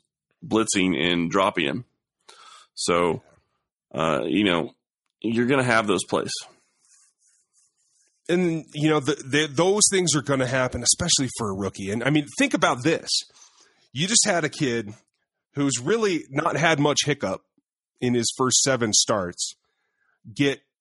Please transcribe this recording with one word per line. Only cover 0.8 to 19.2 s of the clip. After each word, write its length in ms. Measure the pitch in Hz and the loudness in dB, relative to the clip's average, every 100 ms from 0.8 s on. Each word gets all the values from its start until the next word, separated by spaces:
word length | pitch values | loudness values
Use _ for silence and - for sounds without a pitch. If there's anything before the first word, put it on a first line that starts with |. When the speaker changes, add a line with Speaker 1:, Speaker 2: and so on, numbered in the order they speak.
| 92 69 | 2 0
Speaker 1:
and 360 | 87 87 85 | 0 0 0
dropping 340 | 98 95 87 71 | 2 2 0 -2
him. 200 | 101 - _ _ _ - - - - _ - | -4 -10 _ _ _ -20 -20 -20 -20 _ -8
So, 480 | - 87 87 80 _ _ _ _ _ _ _ | 0 2 2 -2 _ _ _ _ _ _ _
uh, 300 | 73 80 69 82 | -2 0 0 0
you 180 | 90 | 2
know, 280 | 101 85 - _ _ _ _ _ | 2 2 -2 _ _ _ _ _
you're 260 | 110 117 123 | -2 0 2
gonna 160 | 139 | 2
have 240 | 123 113 104 | 4 2 2
those 160 | 90 | 0
plays. 280 | - 95 - - - _ _ _ _ - _ _ _ _ _ _ _ _ _ _ _ _ - | 0 -4 -4 -10 -14 _ _ _ _ -20 _ _ _ _ _ _ _ _ _ _ _ _ -2
Speaker 2:
And, 360 | 175 175 160 - | 0 0 -2 -6
you 160 | 147 156 | -2 2
know, 100 | 151 | 2
the, 160 | 135 143 | 0 -4
the, 320 | 135 143 156 | 0 0 0
those 360 | 135 185 208 - | 2 2 4 2
things 240 | 190 170 147 | 2 2 0
are 60 | |
gonna 260 | 143 135 123 | 0 0 0
happen, 360 | 131 127 123 | 0 0 -2
especially 460 | 117 - 175 - 123 - | -2 -2 0 0 -2 -4
for 120 | 107 | -6
a 40 | |
rookie. 360 | 95 95 - 95 | -4 -6 -6 -6
And, 140 | 113 | -2
I 60 | 127 | 0
mean, 160 | 151 143 - | 0 0 0
think 160 | 277 | 0
about 300 | 294 175 123 | 2 0 2
this. 260 | 143 147 - - - - - _ _ _ _ | 0 -2 -2 -6 -6 -20 -20 _ _ _ _
You 160 | 127 185 | -6 0
just 180 | 226 214 | 2 2
had 180 | 175 | 0
a 60 | 147 | -2
kid 440 | - 135 117 101 113 _ _ _ _ _ 143 | -2 0 0 -4 -14 _ _ _ _ _ -4
who's 240 | 139 117 | -2 -2
really 440 | 135 226 214 160 - | -2 0 0 -2 -4
not 260 | 135 - 143 | -4 -2 0
had 240 | 165 147 | 2 2
much 200 | 147 131 147 | 2 0 -2
hiccup 360 | 143 95 92 _ _ _ _ _ - | -2 -4 -6 _ _ _ _ _ -4
in 120 | 123 | 0
his 200 | 120 113 - | 0 -2 0
first 240 | 127 - | 0 2
seven 280 | 135 127 113 | 2 0 2
starts 640 | 98 - 107 | 0 0 -2